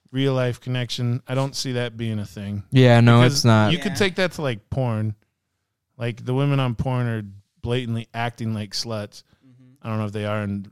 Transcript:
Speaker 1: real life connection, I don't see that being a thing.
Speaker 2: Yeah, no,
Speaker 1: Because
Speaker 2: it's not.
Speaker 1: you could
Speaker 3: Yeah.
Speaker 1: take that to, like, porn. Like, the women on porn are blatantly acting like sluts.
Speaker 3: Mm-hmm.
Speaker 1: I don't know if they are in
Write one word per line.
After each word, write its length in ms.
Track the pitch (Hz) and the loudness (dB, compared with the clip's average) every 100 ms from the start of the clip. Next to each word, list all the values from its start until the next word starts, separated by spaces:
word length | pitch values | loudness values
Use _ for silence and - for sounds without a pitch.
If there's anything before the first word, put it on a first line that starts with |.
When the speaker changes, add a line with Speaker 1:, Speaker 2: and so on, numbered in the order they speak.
| _ | _
Speaker 1:
real 220 | 127 139 131 | -2 0 0
life 240 | 127 120 | -2 -4
connection, 640 | 127 127 120 - 123 120 - | -6 -6 -4 -4 -2 -4 -4
I 60 | |
don't 220 | 131 139 - | -4 -4 -6
see 160 | 135 | -6
that 260 | 123 120 113 | -4 -6 -6
being 220 | 113 107 | -6 -6
a 60 | 104 | -8
thing. 360 | - 101 101 - | -10 -8 -8 0
Speaker 2:
Yeah, 300 | 131 123 117 | 4 8 8
no, 220 | 120 117 | 8 8
Speaker 1:
Because 120 | 123 120 | 6 4
Speaker 2:
it's 80 | 120 | 4
not. 260 | 110 107 | 4 4
Speaker 1:
you 80 | - | 2
could 140 | 208 | -2
Speaker 3:
Yeah. 20 | 151 | 0
Speaker 1:
take 200 | 202 180 | 0 0
that 180 | 185 | -2
to, 100 | - | -2
like, 260 | 143 107 - | -6 -6 -6
porn. 460 | 139 127 110 110 104 _ _ _ _ _ _ _ - | -4 -2 -2 -4 -6 _ _ _ _ _ _ _ -8
Like, 260 | 117 117 | -8 -6
the 100 | 117 131 | -4 0
women 240 | 143 139 | 0 2
on 160 | 127 113 | 0 -2
porn 320 | 135 127 120 | -2 -2 -2
are 160 | 113 101 101 _ _ | -4 -8 -14 _ _
blatantly 440 | 120 123 120 117 113 | -4 -4 -2 -6 -6
acting 400 | 117 117 - 113 | -6 -6 -4 -6
like 180 | 107 104 | -6 -6
sluts. 520 | - 117 110 104 - _ _ 131 | -8 -6 -8 -8 -14 _ _ _
Speaker 3:
Mm-hmm. 280 | 127 127 131 | _ _ _
Speaker 1:
I 60 | 113 | -8
don't 100 | 110 | -6
know 60 | 107 | -4
if 60 | |
they 120 | 107 104 | -4 -2
are 160 | 107 | -2
in 220 | 104 101 98 | -2 -6 -8